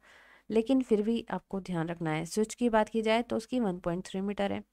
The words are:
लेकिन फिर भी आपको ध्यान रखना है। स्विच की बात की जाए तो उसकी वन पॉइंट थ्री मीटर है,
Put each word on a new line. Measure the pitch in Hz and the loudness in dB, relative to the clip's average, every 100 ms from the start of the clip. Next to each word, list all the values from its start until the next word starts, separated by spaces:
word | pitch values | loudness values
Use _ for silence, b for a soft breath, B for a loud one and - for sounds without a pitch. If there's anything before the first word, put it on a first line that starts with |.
| B B B B B | B B B B B
लेकिन | 214 226 262 | 0 4 2
फिर | 254 208 | 4 2
भी | 208 233 - | 2 0 -2
आपको | 185 - 196 | -8 -6 -8
ध्यान | 185 175 160 | -4 -4 -2
रखना | 170 165 | -4 -2
है। | 156 160 | -2 -2
स्विच | - 220 | -2 -2
की | - 240 | 0 2
बात | 214 214 | 2 2
की | 226 | 0
जाए | 220 220 | 2 2
तो | 233 226 | 2 -4
उसकी | - 254 | -2 -2
वन | 214 180 | 0 -2
पॉइंट | 180 175 - | -2 -4 -4
थ्री | 190 | -4
मीटर | 196 202 196 | -4 -2 -2
है, | 202 - | -2 -8